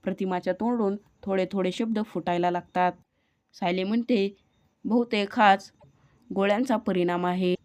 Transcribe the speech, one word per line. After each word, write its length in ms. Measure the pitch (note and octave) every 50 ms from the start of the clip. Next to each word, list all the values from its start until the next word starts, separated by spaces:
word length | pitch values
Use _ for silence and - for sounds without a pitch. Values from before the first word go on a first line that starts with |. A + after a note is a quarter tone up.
| _
प्रतिमाच्या 500 | - F#3 - G3 F#3+ F3+ F3+ F3+ F#3 F#3
तोंडून 420 | F3+ A3 A#3 B3 A#3+ A3 G3 G3 G3+ _ _ _ _ -
थोडे 220 | G3+ G3 F#3+ F#3 F3+
थोडे 200 | - G3 F#3 F#3
शब्द 280 | F#3 - A3+ A3+ A3+ G#3+ G#3+
फुटायला 460 | - - F#3 E3 - F3 F3 F3 F3
लागतात. 400 | F3 F3 F3 - _ F3+ F3+ F3+ F3 - _ _ _ _ _ _ _ _ _ _ _
सायली 280 | - - F3 F3 F#3 F#3
म्हणते, 440 | G3 G#3+ A#3 A#3 - B3 G#3+ G3 G3 G3+ _ _ _ _ _ _ _ _ _ _
"बहुतेक 480 | - G#3+ B3 A#3+ A#3 - G#3 G3+ G3+ -
हाच 360 | B3 A3 G3+ G3 G3 - - _ _ - - _ _ _ _ _ _ _ _
गोळ्यांचा 480 | F#3+ F#3+ G3 G3+ G#3 G#3 C4 C#4 - G#3+
परिणाम 460 | G#3+ - F#3+ F#3 F3 F3 F3 F3 F3+
आहे 280 | F3+ F3+ F#3 F#3 F3+ F3+ - _